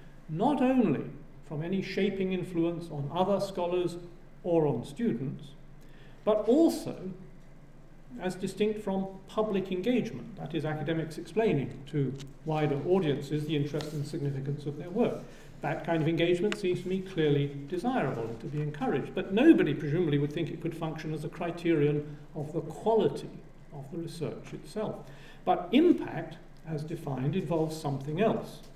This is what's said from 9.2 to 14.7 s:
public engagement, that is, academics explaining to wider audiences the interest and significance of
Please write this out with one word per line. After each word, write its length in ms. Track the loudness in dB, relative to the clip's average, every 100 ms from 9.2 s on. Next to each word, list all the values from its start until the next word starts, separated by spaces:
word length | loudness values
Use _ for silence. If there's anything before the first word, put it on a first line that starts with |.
| -6
public 440 | -2 0 0 0
engagement, 640 | -2 2 2 2 -4 -10 -10
that 180 | -6 -2
is, 100 | -2
academics 520 | -2 -2 -2 -2 -6
explaining 540 | -4 2 4 2 0 -6 -4
to 220 | 0 0 -2 -10 -10 -2
wider 340 | 0 2 0 2
audiences 580 | 4 4 0 0 -2 0
the 100 | 0
interest 380 | 0 -2 -4
and 120 | -4 -4
significance 600 | -4 -2 -2 -4 -4
of 120 | -4